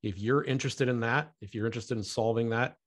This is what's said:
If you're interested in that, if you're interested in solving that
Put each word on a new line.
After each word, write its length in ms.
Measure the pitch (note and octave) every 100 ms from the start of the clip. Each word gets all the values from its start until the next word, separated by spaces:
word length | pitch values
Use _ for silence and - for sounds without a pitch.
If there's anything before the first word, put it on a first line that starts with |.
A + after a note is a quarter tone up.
If 160 | A2 F#2
you're 240 | G#2+ C#3+
interested 460 | C3+ C3 C#3 - B2+
in 100 | B2
that, 320 | A#2 C3+ D#3 _
if 140 | G#2 G#2+
you're 100 | A2+
interested 320 | A2+ - A#2
in 60 |
solving 460 | G2+ - A2+ A2+ A#2
that 260 | A2+ C3 -